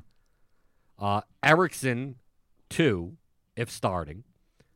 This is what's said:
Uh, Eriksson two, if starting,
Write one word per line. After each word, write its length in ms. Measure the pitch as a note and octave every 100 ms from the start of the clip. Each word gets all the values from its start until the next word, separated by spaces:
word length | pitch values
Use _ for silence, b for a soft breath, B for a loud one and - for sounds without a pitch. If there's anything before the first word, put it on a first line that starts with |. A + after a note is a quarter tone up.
| - _ _ _ _ _ _ _ _ -
Uh, 220 | G2+ G2+ - _
Eriksson 760 | C3+ D#3+ F3+ - C3 A#2+ C#3 C3 _ _ _ _ _
two, 480 | - D#3+ F#2+ E2+ E3 _ _ _ -
if 160 | A#2+
starting, 540 | - A#2 F2+ D#2 E2 - _ _ _ _